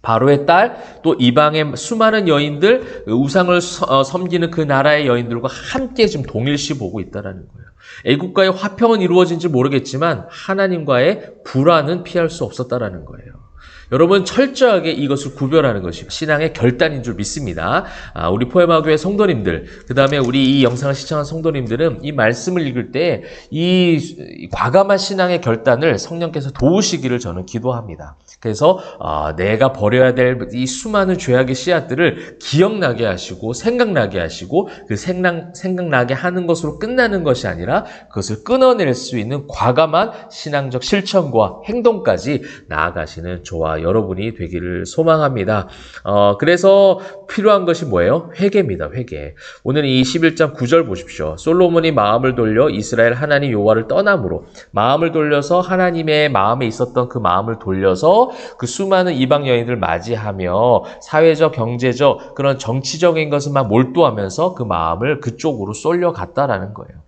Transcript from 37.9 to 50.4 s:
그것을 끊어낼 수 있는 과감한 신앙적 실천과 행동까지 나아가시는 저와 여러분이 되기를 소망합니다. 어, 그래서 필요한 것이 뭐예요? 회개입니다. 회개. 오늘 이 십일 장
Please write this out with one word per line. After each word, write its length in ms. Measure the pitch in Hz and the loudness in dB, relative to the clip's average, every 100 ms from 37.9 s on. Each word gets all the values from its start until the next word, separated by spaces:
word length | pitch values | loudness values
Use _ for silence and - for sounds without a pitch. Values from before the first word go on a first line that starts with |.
| - - | -18 -10
그것을 340 | - 95 107 | -8 -6 -6
끊어낼 520 | - 254 262 240 160 | -2 2 4 4 0
수 240 | 120 - 123 | -2 -4 -6
있는 280 | 107 143 143 | -4 -6 -8
과감한 680 | - 117 127 160 160 226 - - | -2 0 2 2 2 0 -4 -18
신앙적 520 | - - 147 135 123 | -14 -6 -4 -4 -6
실천과 800 | - 202 190 196 156 113 101 - - | -2 -2 2 0 2 2 0 -2 -6
행동까지 760 | 240 240 214 117 95 127 147 - - - | 0 2 2 0 -2 -2 -4 -6 -20 -8
나아가시는 760 | 76 82 87 78 - 85 90 | -2 -2 -2 -8 -8 -10 -10
저와 380 | - 85 80 78 | -8 -4 -2 -2
여러분이 520 | 82 98 95 92 110 | 0 0 -2 -4 -6
되기를 520 | - 85 87 87 87 92 | -6 -8 -6 -6 -6 -6
소망합니다. 840 | - 160 160 147 123 95 107 92 - - - | -2 2 2 2 0 -2 -2 -4 -12 -20 -14
어, 340 | - 101 101 101 | -2 2 4 2
그래서 600 | 147 175 196 196 196 185 - - - | 2 4 6 6 6 4 -4 -16 -10
필요한 380 | - 208 202 175 | 0 4 4 2
것이 180 | 165 | -2
뭐예요? 460 | 156 95 87 151 170 - | 0 2 2 2 -2 -2
회개입니다. 520 | 196 208 160 82 76 | 0 2 0 -4 -6
회개. 420 | 127 120 76 73 - - - | -8 -10 -10 -12 -16 -20 -10
오늘 200 | - 143 | -2 0
이 180 | 143 127 | 2 2
십일 320 | 127 170 165 | 2 2 0
장 160 | 156 | 2